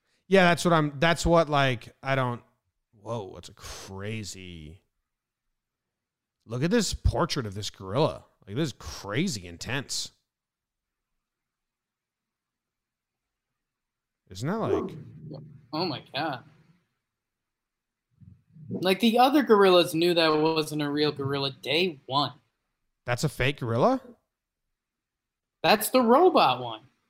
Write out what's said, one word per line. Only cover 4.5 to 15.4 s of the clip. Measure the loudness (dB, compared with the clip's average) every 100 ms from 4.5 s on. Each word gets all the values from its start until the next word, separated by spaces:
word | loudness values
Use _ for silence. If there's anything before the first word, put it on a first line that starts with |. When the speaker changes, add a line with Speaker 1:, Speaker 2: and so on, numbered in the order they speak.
| -16 -16 -18 _ _ _ _ _ _ _ _ _ _ _ _ _ _ _ _ -10
Speaker 1:
look | -4
at | 0
this | 0 0
portrait | -2 0 0 0 -2 -6
of |
this | -8 -10
gorilla. | -10 -6 -2 -2 -4 -16 _ -10
Like, | -6
this | -6
is | -8
crazy | -14 -14 -6 -4 -4 -6 -10
intense. | -14 -8 -8 -6 -8 -10 _ _ _ _ _ _ _ _ _ _ _ _ _ _ _ _ _ _ _ _ _ _ _ _ _ _ _ _ _ _ _ _ _ _ _ _ _ _ _ _ _ _
Isn't | -10 -6
that, | -4
like, | -2 -2 -4 -10 -18 -20 -16 -16